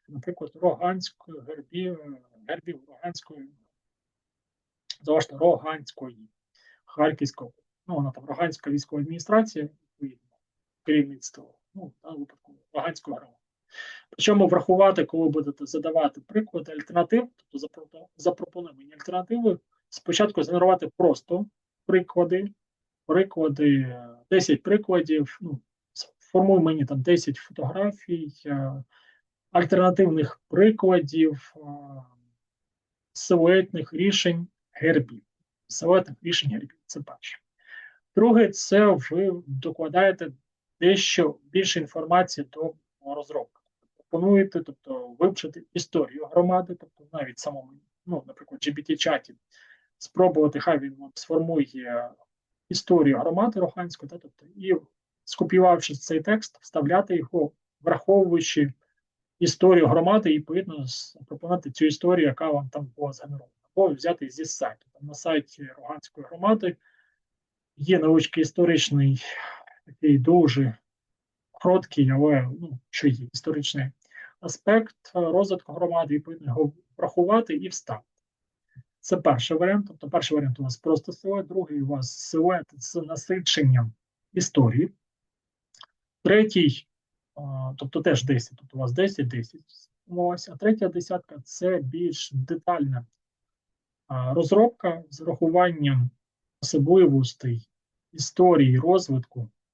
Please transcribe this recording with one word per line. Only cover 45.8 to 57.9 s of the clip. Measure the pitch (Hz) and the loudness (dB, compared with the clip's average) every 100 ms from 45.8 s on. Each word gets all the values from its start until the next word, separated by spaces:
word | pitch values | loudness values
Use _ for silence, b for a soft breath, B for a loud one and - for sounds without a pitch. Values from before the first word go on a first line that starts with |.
| - 165 135 143 151 | -4 -4 -4 -8 -2
громади, | 175 180 185 180 175 | 0 2 0 -2 -12
тобто | - _ 147 | -18 _ _
навіть | 160 131 120 | -12 -12 -12
самому, | 151 139 131 _ _ _ 175 | -12 -12 -16 _ _ _ -10
ну, | 165 - | -10 -10
наприклад, | - - 135 | -20 -20 -10
G | 147 147 | -8 -6
P | 143 | -6
T-чаті | 156 170 143 - _ _ b b b b _ | -4 -2 -4 -6 _ _ b b b b _
спробувати, | - - 180 156 151 143 | -6 2 2 4 2 0
хай | 170 147 | -2 -2
він | 139 135 | -4 -12
вам | 139 - | -20 -16
сформує | - 160 165 160 135 131 123 120 120 - _ _ _ _ - | -4 -2 0 -2 -4 -8 -8 -6 -8 -14 _ _ _ _ -10
історію | 175 - 175 143 120 | -8 2 4 4 2
громади | 160 175 233 208 | 0 0 -2 0
Роханської, | 175 - 175 - 143 | -4 -4 -12 -14 -20
та, | 170 | -20
тобто, | 139 _ 147 202 | -20 _ _ -6
і | 190 175 - _ _ _ | -2 -2 -4 _ _ _
скопіювавши | - - 160 185 185 175 - 143 | -14 -6 0 4 6 4 0 -10
цей | - 160 | -6 -4
текст, | 160 220 - _ | 0 -2 -4 _
вставляти | - 160 143 185 196 175 | -8 -4 0 0 0 -4
його, | 131 175 151 - _ _ | -2 -4 -4 -6 _ _
враховуючи | 160 | -4